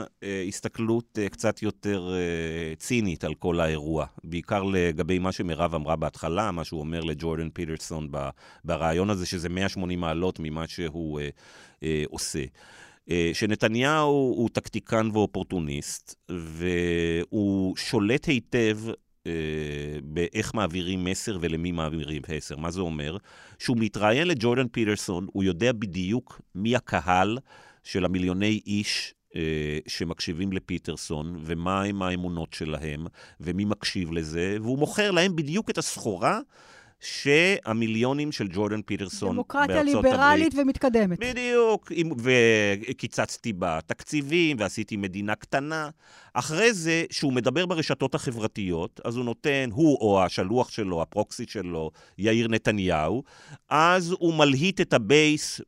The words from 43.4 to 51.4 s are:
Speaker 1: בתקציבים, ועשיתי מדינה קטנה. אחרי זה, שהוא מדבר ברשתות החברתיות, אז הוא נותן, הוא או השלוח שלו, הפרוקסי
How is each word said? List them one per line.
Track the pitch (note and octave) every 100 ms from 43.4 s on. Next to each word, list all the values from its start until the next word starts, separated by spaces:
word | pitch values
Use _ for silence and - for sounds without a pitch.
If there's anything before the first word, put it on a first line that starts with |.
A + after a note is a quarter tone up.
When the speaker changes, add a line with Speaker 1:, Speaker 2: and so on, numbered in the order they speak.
| A#2 F#2
Speaker 1:
בתקציבים, | F#2 D#2+ - - - D3+ C#3 E3+ D#3+ C3
ועשיתי | F#2+ - G#2+ G#2
מדינה | G2 F3+ G2+
קטנה. | G#2+ - C#3 D3 D#3+ D3+ - _ - -
אחרי | - C#3 D#3 A3+
זה, | G3+ D#3+ E3 E3
שהוא | - D3
מדבר | B2+ B2+ C#3 F3+
ברשתות | E3 D3 C#3 C3
החברתיות, | D3+ C3+ A#2 G#2+ - F#2 E2 F#2+ -
אז | A#2 A#2
הוא |
נותן, | B2 - D3+ C#3 B2+
הוא | G#2 D#3+ C3+
או | A2 G2
השלוח | F2+ - F#2 A#2+ A#2+
שלו, | - G2 E2+
הפרוקסי | D#2+ G2+ G#2 -